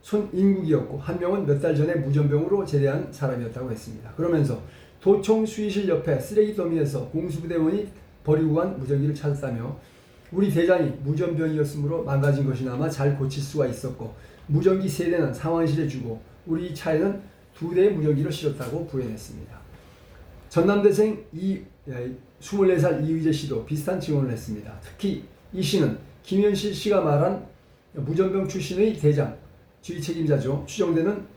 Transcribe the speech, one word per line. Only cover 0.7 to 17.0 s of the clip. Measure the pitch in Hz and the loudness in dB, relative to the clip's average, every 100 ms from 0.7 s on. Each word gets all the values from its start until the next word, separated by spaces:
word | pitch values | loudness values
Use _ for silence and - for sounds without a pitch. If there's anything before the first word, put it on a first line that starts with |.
| 139 - 143 | 0 0 -8
한 | 170 175 | -6 -4
명은 | 175 202 156 | 0 0 2
몇 | 139 | 2
달 | 170 147 | 2 2
전에 | 156 160 | 2 0
무전병으로 | 139 143 143 147 175 196 170 | 0 2 4 2 2 0 2
제대한 | 143 135 151 185 | 2 2 0 -4
사람이었다고 | - 135 120 117 123 127 | -4 -4 -4 -6 -8 -8
했습니다. | 110 - 110 - - | -8 -10 -14 -12 -4
그러면서 | 170 165 135 113 - - - - | 0 2 2 -2 -8 -18 -20 -2
도청 | 190 202 208 220 214 | 2 4 4 2 2
수의실 | - 208 185 190 | -2 -4 -2 0
옆에 | 156 165 135 | 0 0 -2
쓰레기 | - 208 214 202 | 0 2 2 2
더미에서 | 170 165 139 131 120 | 0 0 0 -2 -4
공수부대원이 | 160 180 151 165 170 160 202 202 - - - | -6 -4 -6 -4 0 0 0 -4 -10 -20 -8
버리고 | - 156 160 156 | 0 2 2 2
간 | 185 180 | 0 -2
무전기를 | 127 139 147 | -2 0 0
찾았다며 | 143 147 139 135 117 123 147 - - - _ - | -2 -4 -4 -4 -6 -8 -12 -16 -20 -20 _ -8
우리 | 170 196 | 0 2
대장이 | 151 170 180 139 - | 4 4 4 2 -2
무전병이었으므로 | 139 156 170 160 160 156 143 147 143 165 | -4 -2 -2 -2 -2 0 -2 -2 -4 -4
망가진 | 139 139 143 139 131 | -2 0 2 2 0
것이나마 | 120 127 127 160 | -2 -4 -2 -4
잘 | 143 139 139 | 0 0 0
고칠 | 135 139 | -2 -4
수가 | 139 151 127 | -4 -2 -2
있었고 | 113 127 - 113 - - - - | -2 -8 -10 -12 -14 -20 -14 0
무전기 | 151 185 190 190 | 2 4 2 0
세 | - 170 | -2 0
대는 | 175 139 | 0 0
상황실에 | 120 160 165 160 151 143 | -2 -2 0 2 0 -2
주고 | 131 113 110 - - 170 | -4 -8 -10 -14 -14 -4
우리 | 160 175 | -4 -4
차에는 | 143 170 156 | -6 -2 0